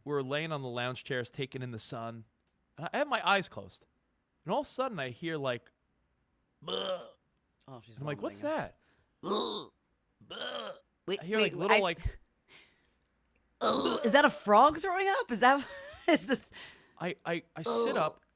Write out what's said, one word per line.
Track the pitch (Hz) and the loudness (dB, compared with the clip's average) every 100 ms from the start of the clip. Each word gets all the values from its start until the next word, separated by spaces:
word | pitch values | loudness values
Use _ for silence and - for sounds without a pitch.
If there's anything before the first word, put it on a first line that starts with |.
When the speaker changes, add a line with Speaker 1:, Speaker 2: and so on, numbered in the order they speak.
Speaker 1:
we're | - 143 | -4 -2
laying | 131 143 160 | -2 -2 -4
on | 151 | -4
the | 131 | -4
lounge | 120 123 127 | -4 -4 -4
chairs, | - 131 120 | -4 -4 -4
taking | - 135 131 | -6 -8 -6
in | 127 | -8
the | 113 | -8
sun. | - 123 113 117 110 _ _ _ _ - | -8 -8 -8 -10 -16 _ _ _ _ -12
And | 160 | -6
I | 233 | -2
have | 294 | 0
my | 233 170 | 0 2
eyes | 196 175 | 2 2
closed. | - 98 - _ _ _ _ _ _ | -8 -14 -16 _ _ _ _ _ _
And | - | -4
all | 226 | -2
of | 294 | -2
a | |
sudden, | - 262 202 | -4 -6 -4
I | 131 | -8
hear, | 120 165 156 | -6 -6 -2
like, | 135 120 - _ _ _ _ _ _ _ _ _ | -2 -4 -6 _ _ _ _ _ _ _ _ _
"Bleh." | 160 190 190 180 113 110 _ _ _ _ - | -8 -4 -4 -6 -10 -20 _ _ _ _ -20
Speaker 2:
Oh, | 127 | -20
she's | 113 110 | -18 -10
Speaker 1:
I'm | 143 | -8
like, | 147 | -6
"What's | 254 302 | -6 -6
Speaker 2:
vomiting. | 294 302 127 - _ _ _ _ 160 208 233 202 131 _ _ _ _ _ 107 | -4 -4 -6 -12 _ _ _ _ -4 -2 -2 -6 -12 _ _ _ _ _ -16
Speaker 1:
that?" | 202 240 247 214 156 _ _ - | -12 -8 -8 -10 -14 _ _ -6
Speaker 2:
Wait, | 196 | -6
Speaker 1:
I | |
hear, | 165 214 | -2 2
Speaker 2:
wait, | 202 | 2
Speaker 1:
like, | 143 | 2
little, | 190 208 | 2 4
Speaker 2:
I | |
Speaker 1:
like | 190 170 - - _ _ _ - - _ _ _ _ _ _ _ _ - 220 220 - - | 4 -2 -6 -8 _ _ _ -20 -20 _ _ _ _ _ _ _ _ -2 0 2 2 2
Speaker 2:
Is | 233 | 4
that | 262 | 6
a | 294 | 6
frog | - - 208 277 311 | 4 4 8 8 6
throwing | 381 359 381 | -2 0 2
up? | 403 480 | 0 0
Is | 226 | 4
that, | 247 277 262 554 554 | 6 6 2 -10 -14
<laughs> | 640 - | -4 4
is | 311 196 | 6 6
this | 262 - - - - - - | 0 -2 -18 -18 -20 -20 -8
Speaker 1:
I, | 170 - - | -8 -6 -4
I, | 170 - - | -4 -6 -8
I | |
sit | 165 233 233 | -2 0 2
Speaker 2:
Ugh. | 220 | 2
Speaker 1:
up. | 156 - _ | 0 -2 _